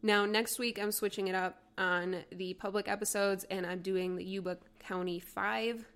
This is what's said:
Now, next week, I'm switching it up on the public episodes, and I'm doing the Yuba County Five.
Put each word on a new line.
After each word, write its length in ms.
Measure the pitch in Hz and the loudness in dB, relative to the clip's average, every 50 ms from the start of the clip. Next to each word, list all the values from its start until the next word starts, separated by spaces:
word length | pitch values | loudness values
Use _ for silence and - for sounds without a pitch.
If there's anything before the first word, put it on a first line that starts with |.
| - | 4
Now, 220 | 214 208 208 202 | 6 6 6 6
next 340 | 202 208 214 233 233 - - | 4 4 2 2 2 0 0
week, 220 | 247 240 - - | 0 -2 0 0
I'm 100 | 202 208 208 | -2 -2 -2
switching 360 | - - 208 - - 196 190 | 0 0 -2 0 0 -2 0
it 60 | 185 | 0
up 280 | 190 185 185 175 - - _ _ | 0 0 0 -4 -6 -20 _ _
on 400 | - 190 185 180 175 175 180 185 180 - - - | 0 2 4 4 2 2 0 -2 -4 -6 -10 -8
the 220 | 175 185 180 185 | -6 -6 -6 -6
public 340 | 185 - 208 185 208 196 - | -4 -4 0 0 0 0 0
episodes, 560 | 202 202 208 202 - 208 202 202 196 185 - | 0 0 0 0 2 2 4 4 2 0 -2
and 220 | - 185 190 180 | -4 -2 -2 -2
I'm 160 | 175 180 185 175 | -2 -2 -4 -2
doing 340 | 190 190 185 185 180 180 | 0 0 2 2 0 -2
the 80 | 180 180 | -2 -4
Yuba 320 | 185 190 196 185 180 180 180 - - - - | -4 -4 -4 -2 -2 -4 -4 -8 -20 -20 -20
County 420 | - - 196 185 180 180 175 170 | -10 -6 -4 -2 0 0 -2 -4
Five. 640 | 175 - - - 196 202 220 226 220 226 233 233 226 - - | -6 -8 -4 -2 0 0 0 0 0 -2 -2 -4 -8 -14 -20